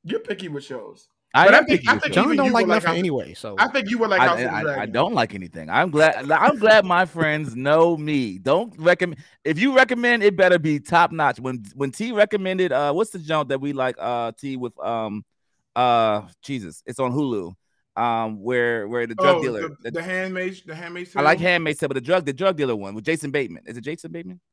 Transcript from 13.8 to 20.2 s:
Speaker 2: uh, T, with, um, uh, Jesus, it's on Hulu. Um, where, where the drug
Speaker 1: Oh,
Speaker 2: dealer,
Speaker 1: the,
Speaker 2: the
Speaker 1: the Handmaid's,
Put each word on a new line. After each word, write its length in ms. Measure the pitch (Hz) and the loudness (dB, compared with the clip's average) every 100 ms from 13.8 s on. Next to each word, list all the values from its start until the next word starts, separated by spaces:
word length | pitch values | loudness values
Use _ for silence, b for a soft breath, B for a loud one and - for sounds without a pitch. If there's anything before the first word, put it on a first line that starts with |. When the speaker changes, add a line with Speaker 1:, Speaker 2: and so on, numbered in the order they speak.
| 127 120 | -4 -2
Speaker 2:
uh, 320 | 110 120 117 113 | -6 -4 -6 -8
T, 180 | 139 131 | -10 -8
with, 220 | 120 - | -8 -8
um, 440 | 95 117 110 104 - _ _ _ _ 120 | -6 -4 -6 -8 -12 _ _ _ _ 0
uh, 460 | 123 117 110 104 104 _ | 2 4 4 0 -6 _
Jesus, 400 | - 135 90 - - | -10 -10 -10 -14 -14
it's 120 | 120 | -4
on 120 | 131 | -2
Hulu. 420 | 131 143 107 87 95 _ _ _ - | -2 -2 -4 -8 -14 _ _ _ -4
Um, 460 | 120 113 113 107 | -2 -2 -4 -6
where, 460 | 104 123 120 117 104 | -2 0 0 -2 -4
where 180 | 120 117 | -6 -6
the 80 | |
drug 220 | 107 185 175 | 2 4 4
Speaker 1:
Oh, 60 | |
Speaker 2:
dealer, 180 | 131 110 | 0 -4
Speaker 1:
the, 160 | 98 - | -8 -10
Speaker 2:
the 80 | 117 | -10
Speaker 1:
the 100 | 165 | -8
Handmaid's, 600 | 175 185 | -6 -6